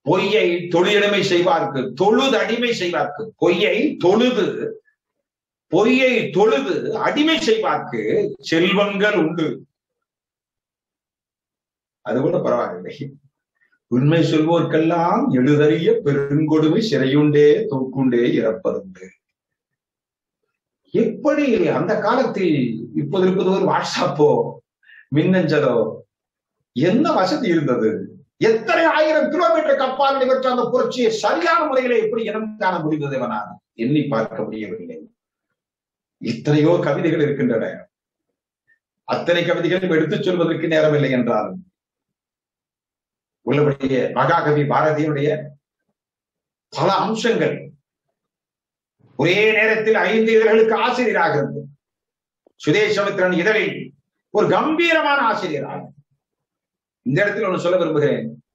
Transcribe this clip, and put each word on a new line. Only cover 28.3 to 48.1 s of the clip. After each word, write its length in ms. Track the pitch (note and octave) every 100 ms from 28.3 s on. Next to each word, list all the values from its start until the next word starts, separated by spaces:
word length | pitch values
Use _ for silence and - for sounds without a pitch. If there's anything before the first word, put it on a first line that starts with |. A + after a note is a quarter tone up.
| _
எத்தனை 480 | G#3 A3+ C#4+ E4
ஆயிரம் 460 | E4 D4+ D#4 D#4 C4+
கிலோமீட்டருக்கு 560 | D#4+ E4+ E4 D4+ C4+ C4
அப்பால் 260 | C4 C#4
நடைபெற்ற 380 | C#4 B3+ C4 C4
அந்த 180 | B3 G3
புரட்சியை 400 | B3 A3+ B3 A3+
சரியான 560 | - A#3+ E4 E4+ E4 D4+
முறையிலே 340 | C4 B3+ A#3
எப்படி 240 | G#3+ A3+
இனம் 320 | G#3+ G#3+ A3 -
காண 200 | F#3+ F3
முடிந்தது? 380 | D3+ D3+ C#3+ C3
அவனால் 320 | A#2+ G#2+ G#2 - _
எண்ணி 300 | - A#2 D3
பார்க்க 400 | - A2 A2 -
முடியவில்லை. 720 | G#2+ A2 G#2 F2 E2+ D#2+ - _ _ _ _ _ _ _ _ _ _ _
எத்தனையோ 600 | - - D3 D3+ D#3 -
கவிதைகள் 380 | - - D#3+ D#3
இருக்கின்றன, 680 | C#3+ C3+ B2 A2+ F#2 F#2 - _ _ _ _ _ _ _ _ _ _ _
அத்தனை 400 | - - - E3+
கவிதைகளும் 520 | E3+ F3 E3 F3+ F#3 D#3+
எடுத்துச் 260 | D3+ G#3
சொல்வதற்கு 440 | F3+ F3 E3 D#3 D#3+
நேரமில்லை 440 | D#3 D#3 D3 C3+
என்றாலும், 600 | B2+ A#2 A2 G2 F#2 - _ _ _ _ _ _ _ _ _ _ _ _ _ _ _ _ _
உள்ளபடியே 680 | - C#3+ D3 C#3 C3 C3 A2
மகாகவி 520 | - C3+ E3+ D3+ D3
பாரதியினுடைய 800 | C#3+ C#3+ D#3 D3 D#3 C#3 C#3+ - - - _ _ _ _ _ _ _ _ _ _ _
பல 240 | - E3+
அம்சங்கள், 800 | F#3+ G3+ A3 A#3+ G3 D3 - - _ _ _ _